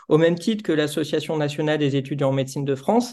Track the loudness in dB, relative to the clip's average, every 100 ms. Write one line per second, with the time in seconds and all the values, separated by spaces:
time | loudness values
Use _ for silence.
0 | 0 4 4 2 0 -2 0 0 0 -2
1 | -2 -2 -2 -2 -2 -2 -2 0 0 0
2 | -2 -2 0 0 -2 -4 -4 -2 0 2
3 | 0